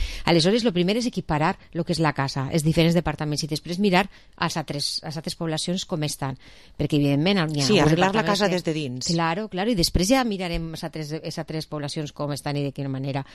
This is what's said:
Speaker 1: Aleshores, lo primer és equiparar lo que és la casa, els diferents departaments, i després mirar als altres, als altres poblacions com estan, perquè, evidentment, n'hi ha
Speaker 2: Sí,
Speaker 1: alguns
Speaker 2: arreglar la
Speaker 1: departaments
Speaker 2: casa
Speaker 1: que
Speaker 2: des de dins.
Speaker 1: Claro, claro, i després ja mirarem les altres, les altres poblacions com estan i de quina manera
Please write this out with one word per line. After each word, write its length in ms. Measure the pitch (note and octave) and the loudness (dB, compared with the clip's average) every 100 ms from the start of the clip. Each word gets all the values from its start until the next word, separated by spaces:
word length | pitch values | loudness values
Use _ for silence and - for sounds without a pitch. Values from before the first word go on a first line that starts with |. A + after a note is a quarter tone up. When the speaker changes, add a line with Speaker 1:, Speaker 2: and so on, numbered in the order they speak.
| - - - | -4 -2 2
Speaker 1:
Aleshores, 360 | E3 D#3+ A#3 | 4 4 4
lo 120 | A#3 | 2
primer 240 | F3 F3 G#3+ | 2 2 0
és 80 | A#3+ | -2
equiparar 500 | - - D3+ D#3 G3+ - | -4 -2 0 0 -2 -6
lo 120 | D#3+ | -6
que 80 | E3 | -2
és 60 | D#3 | 0
la 120 | D#3+ | 2
casa, 380 | C#3+ C3+ - C3+ | 2 -2 -2 -2
els 100 | E3+ | 0
diferents 320 | D3+ E3 E3 | 2 4 4
departaments, 480 | E3+ D#3+ D3 D3+ D3 | 4 2 -2 -4 -4
i 20 | D3 | -4
després 320 | D3+ D#3 F3 | -6 -6 0
mirar 320 | G#3 F3+ G3+ - - - | 2 4 2 -4 -20 -6
als 220 | E3+ E3+ | -4 -4
altres, 420 | D3+ C#3+ - - | -6 -6 -6 -6
als 140 | D#3+ D3+ | -8 -8
altres 200 | - - | -8 -6
poblacions 500 | E3 D#3 - F3+ - | -4 -4 -2 -4 -4
com 160 | E3+ | -4
estan, 340 | D3+ - C#3 C3 - - - - | -4 -4 -6 -8 -14 -20 -16 -4
perquè, 200 | D3 D3+ | 0 2
evidentment, 500 | C#3+ C#3+ E3+ G3+ D#3 | 4 4 4 2 0
n'hi 80 | D3 | 0
ha 20 | |
Speaker 2:
Sí, 140 | C#3 G#3 | 4 4
Speaker 1:
alguns 140 | D3+ | 6
Speaker 2:
arreglar 160 | E3 F#3 | 4 4
la 40 | |
Speaker 1:
departaments 280 | G3 G#3+ G3+ | 2 2 2
Speaker 2:
casa 80 | G3+ | 2
Speaker 1:
que 60 | |
Speaker 2:
des 100 | F3 | 0
de 80 | E3+ | 0
dins. 320 | D#3 C#3+ B2+ - | -2 -4 -4 -2
Speaker 1:
Claro, 420 | E3+ E3 E3+ A3 | 0 0 -2 -4
claro, 220 | F3+ G#3 | -4 0
i 60 | A3 | 2
després 320 | E3+ E3+ F#3 | 2 2 4
ja 160 | C4+ | 4
mirarem 480 | A#3+ G3 F#3 E3+ E3 | 2 -2 -4 -4 -6
les 100 | D#3+ | -8
altres, 280 | E3 D#3 D3 | -8 -8 -8
les 260 | D#3 E3 E3 | -8 -8 -8
altres 280 | D3+ D#3 - | -6 -8 -6
poblacions 460 | D3+ C#3+ - D3 | -6 -6 -6 -6
com 200 | - D3 | -6 -6
estan 240 | C#3+ D3+ C#3+ | -4 -4 -2
i 80 | |
de 80 | C#3+ | -2
quina 160 | C3+ C#3 | -4 -6
manera 360 | C3 C#3 C3+ C#3 | -4 -4 -4 -6